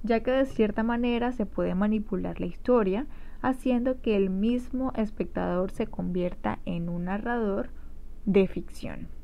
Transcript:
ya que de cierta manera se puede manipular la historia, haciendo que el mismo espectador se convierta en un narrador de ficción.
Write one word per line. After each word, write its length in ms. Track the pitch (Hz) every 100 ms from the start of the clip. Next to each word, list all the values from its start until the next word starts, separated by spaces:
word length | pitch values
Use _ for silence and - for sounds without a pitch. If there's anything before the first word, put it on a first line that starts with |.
ya 180 | 214 226
que 80 | 226
de 140 | 262 269
cierta 360 | - 214 220
manera 480 | 226 240 240 240 240
se 160 | 247 202
puede 300 | - 175 180
manipular 640 | 208 214 208 185 180 170
la 60 | 180
historia, 600 | - - 247 190 196 302 - - -
haciendo 600 | 254 262 262 240 254 254
que 160 | - 208
el 120 | 190
mismo 640 | 190 220 247 247 254 262 247
espectador 760 | 214 - 175 180 180 180 190
se 160 | - 220
convierta 720 | - 180 180 175 - 214 -
en 240 | - 175 170
un 160 | 170
narrador 680 | 175 202 240 240 214 202 254 - - - - -
de 240 | - 196 190
ficción. 580 | - - - - - - -